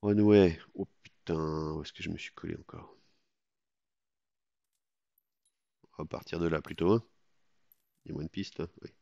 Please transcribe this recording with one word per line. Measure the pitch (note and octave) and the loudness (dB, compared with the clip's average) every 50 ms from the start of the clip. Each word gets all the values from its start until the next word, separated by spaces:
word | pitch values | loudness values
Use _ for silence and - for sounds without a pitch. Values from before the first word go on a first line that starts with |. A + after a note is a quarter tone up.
| - | 2
Runway. | G#2 G#2 G#2 G#2 G#2 G#2 G#2 G2 F2+ D#2+ D#2 - - _ | 2 4 6 6 8 10 10 8 8 4 0 -10 -20 _
Oh | - F#3+ - _ _ | -10 -10 -10 _ _
putain, | _ - _ _ _ - E2+ D#2+ D#2+ D#2 D#2 D#2 D#2 D#2 D#2 | _ -20 _ _ _ -6 -4 -4 -2 -4 -4 -4 -4 -6 -6
où | D#2 | -8
est-ce | D2+ - | -10 -12
que | - - - | -14 -12 -10
je | - | -10
me | E2+ E2 | -8 -10
suis | - - _ | -10 -16 _
collé | - - E2 - - | -14 -12 -12 -12 -12
encore ? | - _ - - - - - _ _ _ _ _ _ _ _ _ _ _ _ _ _ _ _ _ _ _ _ _ _ _ _ _ _ _ _ _ _ _ _ _ _ _ _ _ _ _ _ _ _ _ _ _ _ _ _ _ _ _ _ _ _ _ _ _ _ _ _ - | -12 _ -18 -18 -18 -20 -20 _ _ _ _ _ _ _ _ _ _ _ _ _ _ _ _ _ _ _ _ _ _ _ _ _ _ _ _ _ _ _ _ _ _ _ _ _ _ _ _ _ _ _ _ _ _ _ _ _ _ _ _ _ _ _ _ _ _ _ _ -14
On | D#2 | -12
va | D#2 | -10
partir | - - - - - E2 | -10 -12 -10 -8 -6 -2
de | E2+ E2+ | -2 0
là | D#2+ D#2 | -2 -2
plutôt, | D2 - - - E2 F2 | -4 -8 -8 -2 0 2
hein. | G#2 A#2 - _ _ _ _ _ _ _ _ _ _ _ _ _ _ _ _ _ _ _ _ | 2 2 0 _ _ _ _ _ _ _ _ _ _ _ _ _ _ _ _ _ _ _ _
Il | - | -12
y | |
a | E2 | -10
moins | D2+ D2+ | -10 -10
de | E2 | -10
pistes, | _ - G2 - - - | _ -10 -12 -12 -10 -10
hein. | F2 E2+ _ - - | -12 -12 _ -18 -20
Oui. | - _ _ | -20 _ _